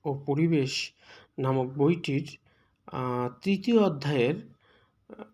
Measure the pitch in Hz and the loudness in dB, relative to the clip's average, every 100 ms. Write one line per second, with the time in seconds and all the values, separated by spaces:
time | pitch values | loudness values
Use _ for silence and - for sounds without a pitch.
0 | 151 139 139 143 165 160 135 - - - | -8 -6 -2 0 2 2 0 -4 -8 -12
1 | - - - - 131 135 127 139 143 170 | -20 -20 -18 -4 -2 0 -2 2 2 2
2 | 160 139 - - _ _ _ _ - 131 | 0 -4 -4 -12 _ _ _ _ -12 -6
3 | 127 123 123 - 190 196 214 233 196 147 | -4 -2 -4 -4 -2 0 4 4 4 2
4 | 143 143 120 185 - _ _ _ _ _ | 0 2 2 0 -8 _ _ _ _ _
5 | _ - - | _ -20 -18